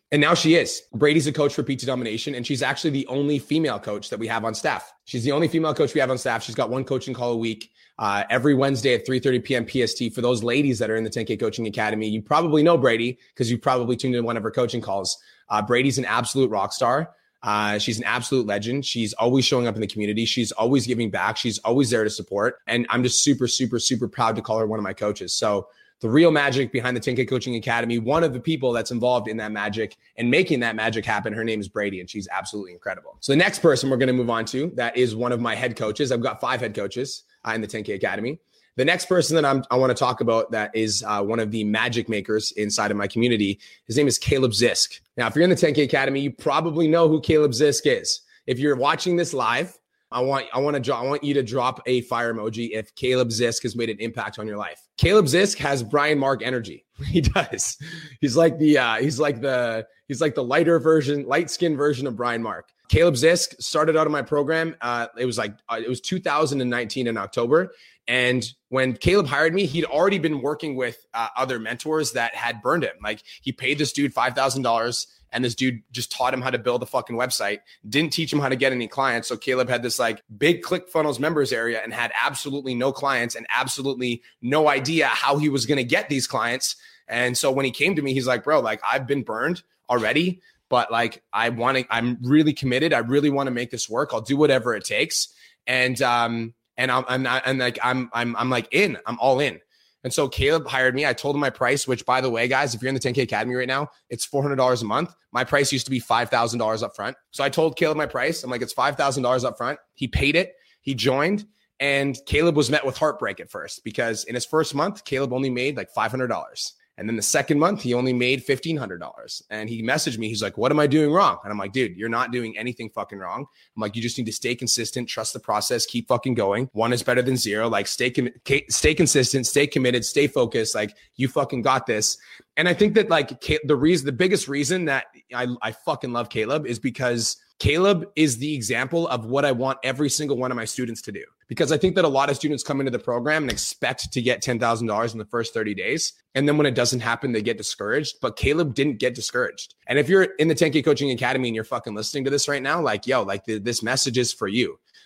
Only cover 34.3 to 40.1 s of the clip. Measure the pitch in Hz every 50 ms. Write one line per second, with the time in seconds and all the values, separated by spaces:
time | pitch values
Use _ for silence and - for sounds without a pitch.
34.3 | 117 113 110 - - 127 151 175 - 123 120 117 113 123 127 117 107 110 123 120
35.3 | 120 117 120 117 110 110 127 123 113 - 117 107 104 - 147 123 127 117 117 123
36.3 | 107 - 127 120 131 117 120 107 101 104 101 98 - 120 135 139 - - - _
37.3 | _ _ - 110 110 113 107 101 - 110 104 - 101 95 110 95 98 101 110 127
38.3 | 156 - _ _ _ _ _ _ _ 123 131 156 175 175 - - 190 175 151 -
39.3 | 160 165 147 139 135 135 123 - 127 127 131 127 120 - 135 123